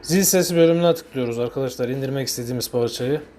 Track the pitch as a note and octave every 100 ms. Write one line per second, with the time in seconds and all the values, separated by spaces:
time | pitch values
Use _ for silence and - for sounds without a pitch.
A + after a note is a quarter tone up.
0 | - F3 F#3+ F#3+ F3+ E3+ E3 E3+ E3+ E3
1 | - C3+ A#2+ A#2 A#2+ B2+ C3+ - B2 C3
2 | C3 C3+ B2 - A#2 B2+ A2 B2 A#2 A#2
3 | B2 D3+ -